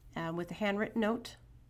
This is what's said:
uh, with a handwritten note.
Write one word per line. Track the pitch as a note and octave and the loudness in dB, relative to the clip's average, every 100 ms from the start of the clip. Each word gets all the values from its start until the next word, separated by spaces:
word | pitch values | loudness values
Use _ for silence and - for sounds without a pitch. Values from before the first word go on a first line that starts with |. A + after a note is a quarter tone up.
| - - | -10 -6
uh, | E3 | -2
with | E3+ F3 | -2 -4
a | F3 | 0
handwritten | G#3 G3+ A3 A#3 | 0 2 0 2
note. | G#3 A#3 - - - - | 2 2 -4 -14 -20 -20